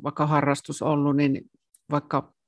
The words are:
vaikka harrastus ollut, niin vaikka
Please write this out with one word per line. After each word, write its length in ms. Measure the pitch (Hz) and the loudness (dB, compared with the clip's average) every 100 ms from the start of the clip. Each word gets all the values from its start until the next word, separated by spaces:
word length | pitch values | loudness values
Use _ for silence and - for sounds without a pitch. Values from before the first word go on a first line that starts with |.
vaikka 240 | 127 - 151 | -6 -2 2
harrastus 560 | 151 139 139 - - | 2 2 0 -4 -4
ollut, 340 | 151 147 143 139 | -2 0 2 2
niin 340 | 143 135 - _ _ _ - | 2 0 -6 _ _ _ -4
vaikka 420 | 147 - 139 - _ | -4 -2 -4 -4 _